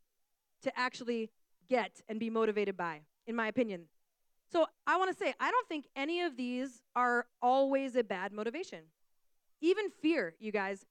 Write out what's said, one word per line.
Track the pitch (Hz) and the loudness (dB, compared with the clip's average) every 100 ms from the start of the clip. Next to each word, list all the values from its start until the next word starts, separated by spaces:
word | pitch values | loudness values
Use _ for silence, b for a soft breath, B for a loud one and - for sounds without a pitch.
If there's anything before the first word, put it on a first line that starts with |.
| _ _ _ _ _ _ | _ _ _ _ _ _
to | 262 240 | -6 -2
actually | 254 - 240 233 220 _ _ _ - | -2 -2 -4 -2 -4 _ _ _ 0
get | 247 190 - - | 0 0 -6 -10
and | 220 | -6
be | 226 | -2
motivated | 226 220 208 196 190 | 2 2 2 -2 -2
by, | 175 151 - _ - | -6 -8 -14 _ -6
in | 226 | -2
my | 220 | 0
opinion. | 214 233 180 165 _ _ _ _ _ _ | 0 0 -2 -12 _ _ _ _ _ _
So | 349 311 _ - | 2 2 _ 0
I | 339 | 2
wanna | 370 | 2
say, | 320 349 - | 0 -4 0
I | 269 | 0
don't | 480 466 | 0 0
think | 311 - - | -6 -8 -6
any | 285 349 | -4 -2
of | 349 247 | -2 -2
these | 247 247 269 247 _ 240 | -4 -4 -6 -10 _ 0
are | 247 240 - _ | 2 2 -2 _
always | 247 269 277 269 269 247 | 4 4 4 2 2 0
a | |
bad | 220 190 202 | 0 -4 -6
motivation. | 208 220 277 381 170 160 _ _ _ _ _ _ _ | -6 -6 -6 -10 -14 -18 _ _ _ _ _ _ _
Even | 320 381 403 | 2 2 0
fear, | - 311 320 175 - | -2 0 2 -2 -6
you | 220 | -4
guys. | 208 196 196 _ | -2 -2 -6 _